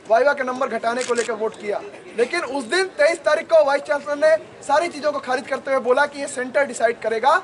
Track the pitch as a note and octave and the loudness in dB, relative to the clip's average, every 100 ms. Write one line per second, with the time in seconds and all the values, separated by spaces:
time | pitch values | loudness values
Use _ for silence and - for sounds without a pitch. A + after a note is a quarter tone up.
0 | - A3 C4+ C#4 B3+ B3+ C4 A3+ A3+ A#3+ | 0 4 4 2 -2 -4 -4 -2 -2 -2
1 | B3+ A#3 A3 G#3+ A3 G#3+ G#3 F#3+ G3+ - | -2 -2 -2 -4 -6 -6 -6 -6 -8 -14
2 | - G3 A#3+ E4+ C#4 C4+ A3+ F4 F#4+ - | -10 -4 -2 -2 -4 -6 -2 -2 -2 2
3 | D4 E4 D4+ D4+ E4+ D#4+ C#4+ C#4+ C#4+ D4 | 2 2 0 0 4 4 6 2 0 -4
4 | D4 C#4+ D#4 D#4 - - - D4 F4 D4+ | -2 0 4 4 0 -12 0 0 0 -2
5 | D4 C#4+ - B3+ B3+ C4 C#4 C4+ A#3 B3+ | -4 -4 -2 -4 -2 -6 -2 0 2 2
6 | C#4+ C#4+ C#4+ - B3+ C4+ C#4+ A#3+ A#3 A#3 | 2 -2 -8 -8 -4 0 0 0 -2 -2
7 | A3 A3+ B3 E4+ | -4 0 2 2